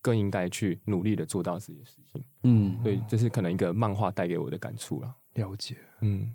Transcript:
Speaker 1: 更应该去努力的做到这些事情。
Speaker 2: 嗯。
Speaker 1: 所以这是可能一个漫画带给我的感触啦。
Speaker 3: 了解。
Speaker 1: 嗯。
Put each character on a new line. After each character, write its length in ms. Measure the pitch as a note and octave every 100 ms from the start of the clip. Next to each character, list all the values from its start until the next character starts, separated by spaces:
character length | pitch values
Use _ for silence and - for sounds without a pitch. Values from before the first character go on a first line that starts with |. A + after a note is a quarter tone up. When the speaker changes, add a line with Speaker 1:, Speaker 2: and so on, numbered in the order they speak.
Speaker 1:
更 160 | - A2+
应 140 | G2+
该 180 | G2 F2+
去 320 | - G2+ E2 -
努 180 | F#2+
力 120 | G2+ G2+
的 80 |
做 200 | D#2+ G2
到 160 | F2+ E2+
这 80 | -
些 80 | D#2+
事 140 | - - -
情。 120 | C#3+ - _
Speaker 2:
嗯。 380 | B2+ A2+ G2+ A2
Speaker 1:
所 100 | A#2
以 80 | G#2 A2+
这 80 | A2+
是 140 | A#2
可 120 | A2+
能 80 | F2+
一 40 | F2+
个 160 | F2+
漫 220 | F#2+ A2+
画 160 | G2 G2
带 180 | F#2 F2+
给 120 | E2+
我 100 | C#2
的 80 | -
感 180 | - A2+
触 260 | - D2
啦。 140 | A#2+ - _ -
Speaker 3:
了 200 | F#2+ G2+
解。 220 | - B2 - -
Speaker 1:
嗯。 340 | G#2+ G2 A2